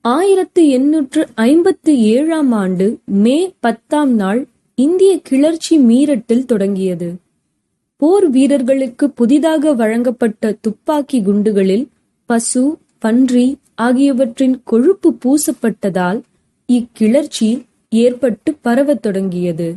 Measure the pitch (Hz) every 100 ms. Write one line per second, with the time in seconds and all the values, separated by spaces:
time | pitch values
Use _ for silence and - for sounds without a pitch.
0 | 233 277 392 392 349 - 311 254 285 320
1 | 269 311 - - 226 320 359 - 320 277
2 | 214 233 311 320 277 220 185 180 196 -
3 | - 196 220 294 370 _ 240 233 _ 302
4 | 285 226 190 226 285 _ _ - 277 370
5 | 381 339 - 269 302 320 - 320 240 240
6 | 294 262 - 233 262 220 196 196 190 170
7 | 175 175 _ _ _ _ _ _ _ _
8 | 294 403 359 254 269 277 254 269 262 -
9 | 285 - 233 285 320 320 311 247 220 233
10 | 240 240 233 220 220 202 226 202 - 302
11 | 277 254 196 202 208 202 190 196 277 _
12 | _ _ - 233 - 254 269 320 _ _
13 | 220 240 262 247 254 285 _ - 233 254
14 | 277 254 254 - 262 254 - 226 285 392
15 | 339 233 240 294 - 254 233 - 202 180
16 | 180 220 - _ _ _ - 247 240 -
17 | 220 269 302 - 220 247 - _ _ 220
18 | 240 240 262 208 - 302 240 247 285 277
19 | 214 196 196 175 175 165 170